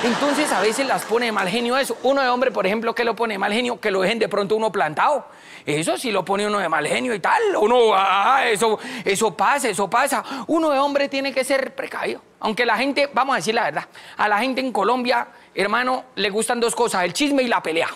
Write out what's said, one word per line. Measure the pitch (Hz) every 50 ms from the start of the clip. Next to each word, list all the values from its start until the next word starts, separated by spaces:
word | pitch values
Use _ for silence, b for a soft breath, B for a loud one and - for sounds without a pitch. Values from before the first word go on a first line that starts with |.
| -
Entonces | 240 226 - 269 294 285 277 302 285
a | 262 196
veces | 190 220 220 233 277
las | 262 220 175 -
pone | - 208 233 247
de | 233
mal | 214 202 196 180
genio | 185 240 240 233 247 269
eso. | 269 - 233 -
Uno | - 247 277 277
de | 269 247
hombre, | 247 247 262 254
por | 196 208 190
ejemplo, | 185 208 226 220 233 220
¿qué | - 240
lo | 233 220
pone | 202 233 226 208
de | 190
mal | 196 208 208
genio? | 233 247 240 240 -
Que | - 214
lo | 190 190
dejen | 190 190 226 226
de | 214 190
pronto | 208 202 202 - 214
uno | 220 226 220
plantado. | 180 202 170 151 151 190 190 262 302 247 - B B B B B B B B
Eso | - 151 147 170 247 359
sí | 339 - 247
lo | 202 190 170
pone | 170 196 196 208
uno | 208 208 202
de | 190 -
mal | 165 151 147
genio | - 196 233 254 254 226
y | 185
tal. | - - - - 466 415 370 -
Uno, | 208 214 247 247 233 220 202
ah, | 190 196 196 185 196 202 226 262 277 254
eso, | 240 220 180 226 220 214 B B 254 262 247
eso | 175 190 196 - 220 208 170
pasa, | - 196 220 277 285 - 240
eso | 190 185 202 180
pasa. | 226 233 277 277 277 220 B B 269 262 214
Uno | B 294 330 320 311
de | 277 262
hombre | 277 285 277 285 277 277
tiene | 277 269 269 277
que | 262 262
ser | 254 - 277 269 269 247 -
precavido. | - - - - - - 180 - - - _ _ _
Aunque | - 214 214 175 240
la | 233 220
gente, | 208 262 285 262 285 285 285 -
vamos | 233 262 277
a | 262
decir | 214 151 214 220
la | - 214
verdad, | 151 143 170 - - B B B B B B
a | 202 208
la | 214 202
gente | 240 269 254 269
en | 262 262
Colombia, | 208 214 190 208 247 254 247 247 240 240 240 - B B B B B
hermano, | - 147 202 214 240 247 254 262 254 - - -
le | - 196 208
gustan | 190 220 220 - 247 240
dos | 226 233 -
cosas, | - 240 214 - 190 180
el | 180 170
chisme | - 294 285 285 269 254
y | 240
la | 220 180
pelea. | - - 302 165 151 - -